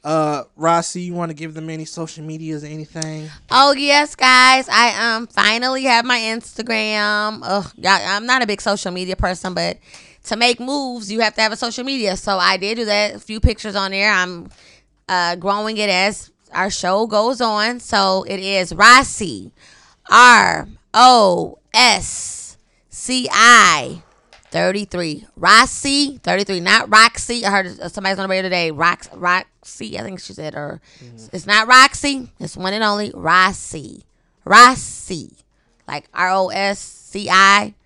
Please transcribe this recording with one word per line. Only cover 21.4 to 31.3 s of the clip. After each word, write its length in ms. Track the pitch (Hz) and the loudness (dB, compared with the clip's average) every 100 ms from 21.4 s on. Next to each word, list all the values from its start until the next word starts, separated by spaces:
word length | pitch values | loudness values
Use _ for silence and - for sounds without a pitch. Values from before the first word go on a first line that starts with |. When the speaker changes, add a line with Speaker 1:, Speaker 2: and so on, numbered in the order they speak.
| 165 - _ | -4 -10 _
Speaker 2:
S 840 | 226 247 202 - - - - - _ _ _ _ | 2 2 2 -4 -10 -12 -14 -18 _ _ _ _
C 400 | - - 254 247 | -16 -6 -4 -2
I 680 | 202 233 233 196 156 131 165 _ _ _ _ _ | 4 6 8 6 4 -4 -12 _ _ _ _ _
thirty-three. 760 | 190 180 202 202 180 170 147 - - | -2 -2 -2 -8 -8 -6 -8 -14 -2
Rossi 840 | 175 214 254 - 285 277 285 269 | 4 6 4 -2 -2 -2 -2 -4
thirty-three, 380 | - 185 202 190 | -4 -2 -2 -4
not 280 | 175 220 214 | 0 0 4
Roxy. 540 | 214 233 - - 240 | 6 6 2 -8 -4
I 60 | 226 | -2
heard 420 | 196 185 - 175 | -2 -2 -10 -12
somebody's 260 | - 190 190 | -6 -4 -4
on 100 | 190 | -2
the 40 | |
radio 100 | 190 | -4
today. 280 | 185 180 165 | -2 -2 -2
Rox-, 360 | 147 160 165 - | 0 -2 -2 -10
Roxy, 840 | 185 180 185 - _ - - 220 - | -8 -2 -2 -4 _ -20 -18 -14 -12
I 40 | |
think 180 | 113 185 | -12 -14
she 120 | - | -18
said, 220 | - 156 | -14 -12
or 260 | 147 147 156 _ _ | -12 -12 -14 _ _
Speaker 1:
Mm-hmm. 220 | 127 - - | -20 -20 -16